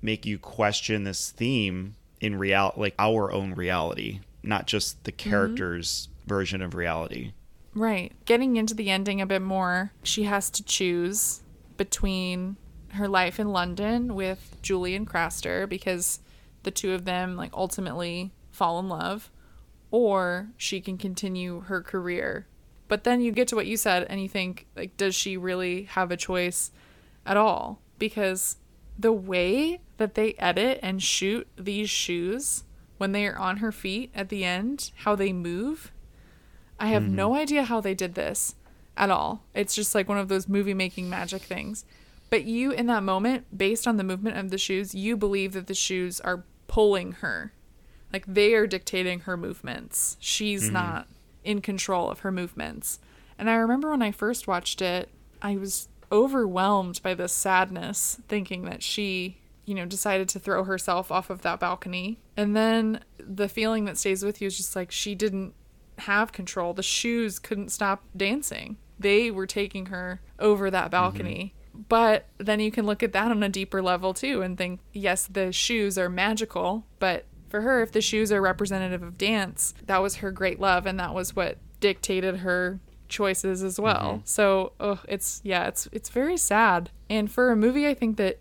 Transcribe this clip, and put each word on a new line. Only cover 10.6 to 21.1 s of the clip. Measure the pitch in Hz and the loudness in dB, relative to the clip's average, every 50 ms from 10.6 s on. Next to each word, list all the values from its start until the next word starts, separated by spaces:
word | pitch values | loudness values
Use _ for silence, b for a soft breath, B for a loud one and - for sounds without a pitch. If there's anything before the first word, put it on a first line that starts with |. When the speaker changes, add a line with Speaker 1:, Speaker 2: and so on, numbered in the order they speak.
| 208 | -4
Speaker 2:
choose | - - - 196 180 175 175 175 180 202 208 - - - - - - - - - - - - | -2 0 0 2 2 2 0 0 -2 0 0 -2 -2 -2 -6 -10 -18 -20 -20 -20 -20 -6 -6
between | 196 - - - - 196 190 185 185 180 180 180 180 190 196 - - - - - - - | -4 -2 0 0 0 0 0 0 -2 -2 -2 -4 -4 -6 -8 -10 -14 -20 -20 -20 -18 -12
her | - 196 202 196 | -6 -4 -2 2
life | 196 185 180 175 180 - | 4 4 4 4 2 0
in | 214 208 202 | -2 0 2
London | 185 175 175 175 185 208 214 233 240 240 247 220 | 0 0 0 -2 -2 0 0 0 0 0 -2 -2
with | 190 190 185 190 185 - - - - | -2 -2 -2 -2 -4 -8 -16 -18 -10
Julian | - - 196 185 180 180 185 196 214 | -2 -2 0 0 0 0 -2 -2 -4
Craster, | 214 - 180 165 165 165 - - 175 175 180 190 196 | -2 0 0 0 0 -2 -4 -4 -2 -2 0 -2 -2
because | 180 185 - 190 185 175 180 - - - b b b b b b b b - | -4 -4 -2 -2 -2 0 0 -2 -4 -4 b b b b b b b b -8
the | 196 | -6
two | 185 - - 190 | -6 -2 -2 -2
of | 185 185 175 | -2 -2 -2
them, | 190 180 180 185 185 180 175 | -2 0 0 0 -2 -4 -6
like, | - - - | -8 -8 -6
ultimately | - 190 180 - - 190 175 143 170 175 170 170 180 180 190 - - - - | -4 -4 -4 -4 -4 -6 -6 -4 -4 -4 -4 -4 -6 -8 -8 -10 -16 -20 -20
fall | - - 196 170 170 175 | -4 0 0 0 0 0
in | 185 190 | -2 -4
love, | 175 160 165 175 196 214 - - b b b b b b b b - - _ - | -4 -4 -4 -4 -4 -6 -8 -14 b b b b b b b b -20 -20 _ 0
or | - 233 247 214 196 190 185 180 175 180 196 214 240 - | 2 4 4 4 4 4 2 0 0 -2 -6 -10 -12 -8
she | - - - 190 | -6 -4 -4 -4
can | 180 202 185 185 | -4 -6 -6 -4
continue | - 196 | -4 -4